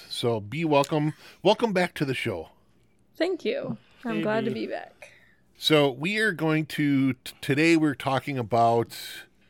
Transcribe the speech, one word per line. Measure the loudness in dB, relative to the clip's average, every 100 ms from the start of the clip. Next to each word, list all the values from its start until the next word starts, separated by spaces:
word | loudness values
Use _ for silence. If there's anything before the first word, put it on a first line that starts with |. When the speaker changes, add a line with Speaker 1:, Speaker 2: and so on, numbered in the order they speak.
| -12
Speaker 1:
So, | -4 -2 -2
B, | -4 -4
welcome. | 2 4 4 0 -2 -4 -14 0
Welcome | 2 4 2
back | 0 0
to | -2
the | -2
show. | -2 -4 -6 -8 _ _ _ _ _ _ -4
Speaker 2:
Thank | -4 -2
you. | -4 -6 -6 -10 _ _
I'm | -8 -4
Speaker 3:
Hey, |
Speaker 2:
glad | -2 -2
to | -2
Speaker 3:
B. | -4 -6
Speaker 2:
be |
back. | -10 -12 -20 -20 -20 _ _ _ -6
Speaker 1:
So | 2 4 4
we | 0 -4 0
are | 0
going | 0 0 0 -2
to, | -2 2 2 2
t-, | -2 -8 -8
today | -2 2 4 4
we're | 2 0
talking | -2 -2 -2 -4
about | 0 4 4 4 0 -6 -14 -16 -18 _